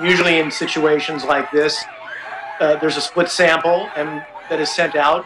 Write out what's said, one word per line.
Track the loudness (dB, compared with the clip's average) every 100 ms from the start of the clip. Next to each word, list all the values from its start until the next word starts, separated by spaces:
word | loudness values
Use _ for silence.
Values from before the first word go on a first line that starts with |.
Usually | 0 2 4 2
in | 0
situations | -4 -4 0 2 2 0 -4 0
like | 0 2
this, | 2 2 0 -6 -14 -14 -14 -12 -12 -12 -2
uh, | 2 2
there's | 2 -2
a |
split | -2 -2 0
sample | 2 4 4 2 2 0 -6
and | -6 -6 -12 -16 -6
that | -4
is | -2
sent | -2 0 2
out, | 2 2